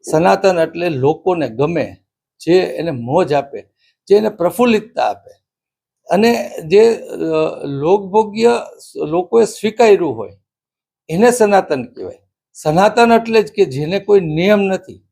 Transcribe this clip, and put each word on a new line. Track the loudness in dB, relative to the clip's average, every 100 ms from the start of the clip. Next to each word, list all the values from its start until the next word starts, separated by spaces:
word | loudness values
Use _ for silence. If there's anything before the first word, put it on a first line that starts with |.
| -2
સનાતન | 0 2 2 2 0
એટલે | -2 -2 -4
લોકોને | 0 -2 -2 -4 -2 -4
ગમે, | -4 -4 -2 -6 -10 _ _ _ _ 0
જે | 2
એને | 2 -6 -8
મોજ | -8 -2 -2 0
આપે, | -2 -4 -16 _ _ _ _ _
જે | 0
એને | 0
પ્રફુલ્લિતતા | -2 -4 0 0 0 -2 -4
આપે | -4 -6 _ _ _ _ _ _ _ _ -4
અને | 0 2 0 -6 -12 2
જે, | 4 4 2 -8
અ, | -8 -4 -2 -2 -6
લોકભોગ્ય | -10 -4 0 0 0 -2 -2 0 0 0 -6 -20
સ-, | -18 -10
લોકોએ | -4 -4 0 0
સ્વીકાર્યું | 0 -2 -6 2 4 4 0 -6
હોય | -14 _ _ _ _ _ _ _ -8
એને | 2 2
સનાતન | 4 2 2 0 -6
કહેવાય. | -6 -12 -16 -16 _ _ _
સનાતન | -8 -2 2 2 4 4
એટલે | 4 2 0
જ | 0
કે | -2
જેને | -2 -2 -4 -4
કોઈ | 2 2
નિયમ | 2 -2 2 2
નથી. | 2 -4 -8 -20 _